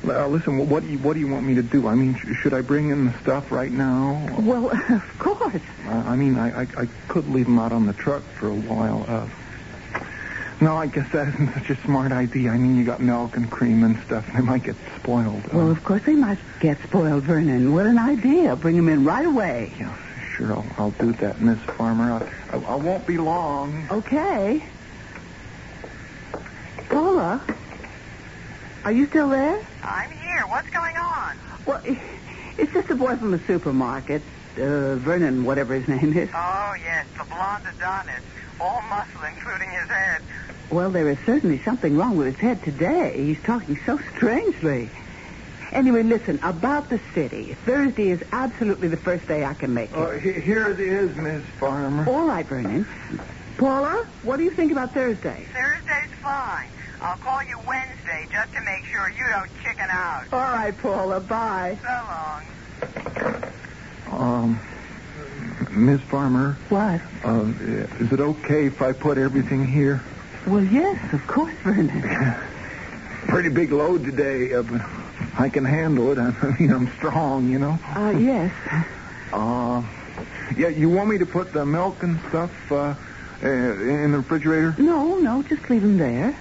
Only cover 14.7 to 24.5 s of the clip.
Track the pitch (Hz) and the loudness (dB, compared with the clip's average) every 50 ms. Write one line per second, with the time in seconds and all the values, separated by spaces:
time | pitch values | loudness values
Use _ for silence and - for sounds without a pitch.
14.7 | 113 - - - - - - 127 120 120 113 110 104 101 101 - 147 165 165 160 | -8 -8 -10 -14 -14 -8 -2 0 2 2 2 2 -2 -4 -6 0 2 4 6 4
15.7 | 165 160 - - 190 214 - 302 311 294 269 202 202 - - - - - - 156 | 4 2 2 2 2 2 4 4 6 6 6 4 2 -2 -4 -14 -4 2 2 2
16.7 | 143 - - - - 175 165 156 143 143 135 143 170 156 160 151 131 123 123 135 | 2 2 -2 0 2 4 4 4 2 2 2 4 2 4 4 4 4 4 6 6
17.7 | 147 175 202 220 240 233 226 262 294 233 196 254 285 359 339 - 127 - - 165 | 6 6 6 6 6 6 6 4 2 4 4 4 6 6 6 4 2 2 2 4
18.7 | 165 175 165 160 156 143 135 151 180 240 311 349 285 247 202 170 123 120 110 85 | 6 6 6 6 6 6 6 4 4 4 2 2 2 2 2 0 -2 -2 -4 -6
19.7 | - - 101 98 95 - - - - - - - - - - 107 107 110 107 110 | -6 -8 -8 -8 -8 -10 -12 -14 -12 -12 -10 -8 -6 -4 -2 -2 -2 -2 -4 -6
20.7 | - - 104 104 104 - 117 117 113 - 104 104 98 - 110 117 113 110 - - | -4 -2 -2 -2 0 0 0 0 2 0 -2 -2 0 2 4 4 4 2 -2 -8
21.7 | - - 113 117 113 113 117 120 117 113 117 - - - - - - 110 - - | -4 -2 0 2 2 2 2 2 0 -2 -4 -6 -10 -14 -10 -6 -6 -6 -4 -4
22.7 | 120 143 147 170 185 - - 170 175 165 160 156 165 175 170 151 143 139 139 143 | -4 -2 0 0 -2 -2 -2 -2 0 0 0 0 0 0 0 -2 -2 -4 -4 -4
23.7 | 151 160 156 135 190 220 214 - 254 302 320 403 339 220 196 202 | -6 -8 -6 -4 -4 -4 -2 0 0 0 2 2 0 0 2 2